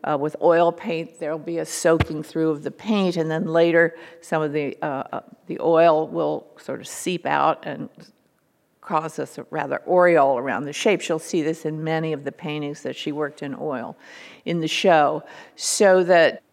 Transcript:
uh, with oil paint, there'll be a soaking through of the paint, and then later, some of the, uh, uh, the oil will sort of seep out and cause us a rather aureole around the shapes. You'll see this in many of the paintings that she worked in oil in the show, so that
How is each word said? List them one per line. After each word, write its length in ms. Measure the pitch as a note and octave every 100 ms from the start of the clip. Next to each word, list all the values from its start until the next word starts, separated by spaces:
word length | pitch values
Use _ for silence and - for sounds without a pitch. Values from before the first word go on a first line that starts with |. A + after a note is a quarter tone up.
uh, 120 | - D3
with 160 | D3 D3+
oil 280 | E3+ E3+ E3+
paint, 480 | E3+ A3 E3 E3 -
there'll 200 | D#3 D#3
be 180 | D3+ E3+
a 80 | D#3
soaking 560 | - F3 E3 - D3+
through 300 | D3+ D#3+ D#3+
of 100 | D3
the 100 | C#3+
paint, 460 | - G#3 G#3+ F#3+ E3+
and 140 | D#3+
then 140 | D#3+ E3
later, 500 | E3 E3+ E3 E3 - - -
some 240 | - D#3+
of 100 | D3+
the, 240 | D3 C#3+ -
uh, 200 | D#3 C#3 -
uh, 100 | - - - _
the 120 | E3
oil 480 | - E3 E3+ D#3 D#3
will 380 | E3 D3+ D3+ - _
sort 220 | - C3+
of 80 | C#3
seep 380 | - - F3 C#3
out 400 | C#3+ D3 D#3 D#3+
and 240 | C#3+ - _ - _ _ _ _ _ _ _
cause 380 | - D#3 D#3+ -
us 180 | C3+ -
a 80 | B2+
rather 280 | D#3 D3 C#3 -
aureole 520 | F3+ F3+ E3 C#3 B2+
around 260 | C3+ A2 C#3+
the 80 |
shapes. 340 | D3 A3+ F#3 -
You'll 120 | D#3+
see 240 | - F3+
this 220 | D3+ D#3+ D#3
in 180 | D#3
many 300 | D#3+ D#3+ D#3+
of 100 | D3+
the 80 | C#3
paintings 500 | C#3 D#3 D3+ D3 C#3+
that 140 | C3+ C3
she 160 | -
worked 320 | D3 D3 D3
in 120 | D3 C3+
oil 360 | D#3 C3 A2+ - - - - -
in 160 | - E3+
the 80 | D#3+
show, 560 | - G3 D#3+ C#3+ D3 - - - _
so 480 | - - G3+ F#3 F3
that 360 | F3 D3+ - _